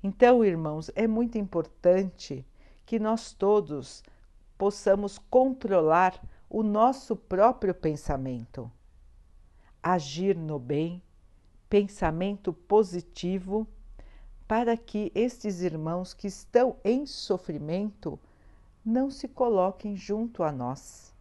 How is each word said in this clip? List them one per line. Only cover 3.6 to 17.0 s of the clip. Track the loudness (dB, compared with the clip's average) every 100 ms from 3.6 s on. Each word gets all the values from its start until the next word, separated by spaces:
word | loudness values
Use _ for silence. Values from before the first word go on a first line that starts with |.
| 2 -8 -10 -18 -20 -20 -20 -20 -20 -2
possamos | -2 0 2 2 2 -8
controlar | 2 4 4 0 0 2 4 4 4 0 -18 -20 -8
o | -2
nosso | 0 4 2 2 -6 -8
próprio | -4 4 4 4 -4
pensamento, | -2 -4 -4 -4 -4 -4 -8 -10 -12 -14 -16 _ -20 -20 -20 -20 -20 -20 _ _ _
agir | 0 0 -2 -4 -2 -2
no | -2 -8
bem, | -4 -2 -2 -8 -16 _ _ _ _ -20 _
pensamento | 2 2 -2 -2 0 -4 -4 -6
positivo, | -8 _ 4 4 -2 -10 -8 -4 -4 -4 -6 -6 -12 -20 -20 -20 -20 -20 -20 -2
para | 0 0 -2
que | -4 -6 -4
estes | -2 -2 -2 -8 -4
irmãos | -4 -4 -4 -6 -6
que | -10 -12
estão | -12 0 2 2 0
em | 0 0